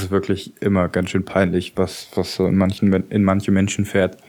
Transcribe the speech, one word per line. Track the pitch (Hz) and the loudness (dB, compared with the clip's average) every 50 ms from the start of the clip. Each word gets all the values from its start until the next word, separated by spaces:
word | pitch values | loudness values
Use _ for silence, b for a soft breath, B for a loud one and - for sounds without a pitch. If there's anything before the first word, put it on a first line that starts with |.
ist | 98 90 | -4 -2
wirklich | 95 98 95 - 98 92 - - - - | -2 0 0 0 -4 -4 -6 -10 -10 -6
immer | - 104 98 95 90 85 | -2 0 2 2 0 0
ganz | - 92 92 - | 0 -2 -2 -2
schön | - 98 92 | -2 -4 -4
peinlich, | - - 92 98 87 87 90 90 - - | -2 0 0 2 2 2 -2 -4 -4 -2
was, | - 92 90 - - - - - | -2 -2 -2 -4 -8 -16 -8 -4
was | - 90 - - | -4 -4 -4 -2
so | - 95 | -2 0
in | 90 92 | 2 2
manchen | 95 95 92 95 - - 101 | 2 2 2 0 0 2 2
Men-, | 95 95 92 - | 2 2 0 0
in | - 107 101 | 0 2 2
manche | 98 95 98 101 - | 2 2 2 2 2
Menschen | 101 95 95 101 - - 101 | 2 2 2 0 0 -2 -4
fährt. | - - 101 95 90 - - b | 0 0 2 2 0 0 -6 b